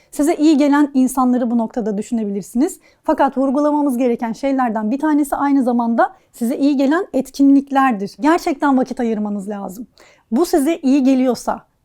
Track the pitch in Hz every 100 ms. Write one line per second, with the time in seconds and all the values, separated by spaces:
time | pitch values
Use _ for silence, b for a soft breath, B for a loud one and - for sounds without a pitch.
0 | b - 294 339 302 285 294 285 294 269
1 | 254 - 254 247 240 233 226 254 214 202
2 | 208 233 208 196 175 233 339 - b b
3 | - 311 277 254 269 262 294 294 285 247
4 | 262 233 233 220 277 269 247 220 214 277
5 | 311 294 285 - 277 277 247 240 233 233
6 | 330 b b - 233 294 277 269 269 330
7 | - 262 269 - 277 277 285 269 269 208
8 | 196 - 277 349 349 277 294 262 254 247
9 | 233 214 208 208 196 202 196 190 233 _
10 | b b b 226 349 339 277 339 262 285
11 | 262 262 262 233 - - - _